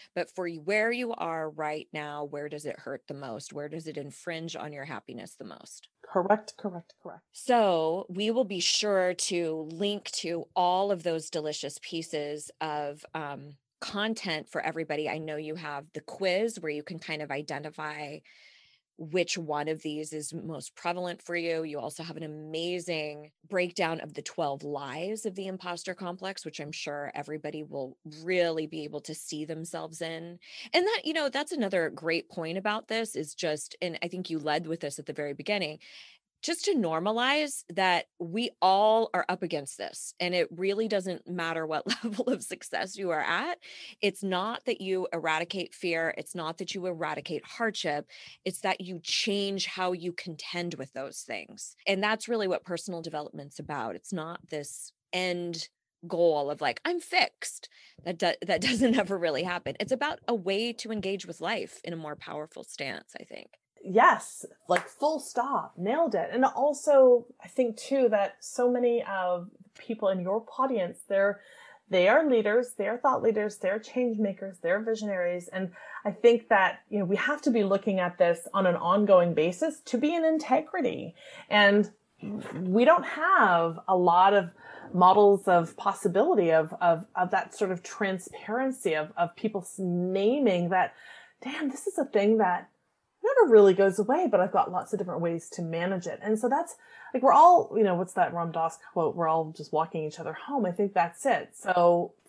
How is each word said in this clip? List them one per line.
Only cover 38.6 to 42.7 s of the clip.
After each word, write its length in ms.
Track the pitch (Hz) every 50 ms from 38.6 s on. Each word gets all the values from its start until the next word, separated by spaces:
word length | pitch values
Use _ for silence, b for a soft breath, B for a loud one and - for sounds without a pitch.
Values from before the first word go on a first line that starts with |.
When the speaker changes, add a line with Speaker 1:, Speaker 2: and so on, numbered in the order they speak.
Speaker 1:
all 480 | - 190 190 196 214 214 220 226 226 - -
are 100 | 180 - -
up 120 | 180 175
against 380 | 190 160 165 147 139 - - -
this. 340 | 98 - - - - - - -
And 160 | 180 175 180
it 120 | 180 165 -
really 360 | 170 165 185 196 202 208 226 214
doesn't 400 | 214 196 180 190 175 - - -
matter 380 | 175 175 170 165 165 165 160
what 220 | 156 156 151 - 240
<laughs> 160 | 240 - -
level 220 | 233 208 196 - 262
of 140 | 254 - -
success 520 | - 185 - - -